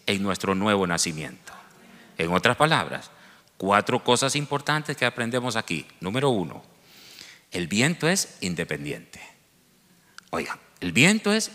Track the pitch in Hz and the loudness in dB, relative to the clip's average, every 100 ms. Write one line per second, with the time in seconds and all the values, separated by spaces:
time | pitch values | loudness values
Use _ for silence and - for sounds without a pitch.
0 | - 98 98 - 98 95 107 101 90 87 | -2 0 0 -2 0 0 2 2 2 0
1 | 87 78 69 62 - - - - - - | -2 -4 -10 -12 -20 -20 -20 -20 -20 -20
2 | - - 82 90 113 123 156 143 73 67 | -20 -4 0 2 2 4 2 2 0 -8
3 | - - - - _ - 95 101 - 123 | -12 -20 -20 -20 _ -6 4 4 4 0
4 | - 120 135 147 143 139 - 151 147 135 | 2 2 2 0 -2 -2 0 -2 -2 -2
5 | 123 123 117 123 123 110 - 78 - - | -2 0 -2 -2 -2 -4 -4 -6 -6 -8
6 | 92 127 139 107 76 - - _ - - | -4 0 2 2 -2 -8 -18 _ -20 -20
7 | - - - - _ - - 101 143 170 | -20 -20 -20 -20 _ -6 -2 2 2 2
8 | 151 190 - - 92 82 80 73 71 62 | 0 0 -2 -6 -6 -4 -4 -4 -6 -10
9 | - - - - _ _ _ _ _ _ | -12 -20 -20 -20 _ _ _ _ _ _
10 | _ - - 82 - - - - 87 80 | _ -20 -8 -6 -6 -10 -14 -8 -2 4
11 | 170 220 202 220 - | 4 4 2 0 0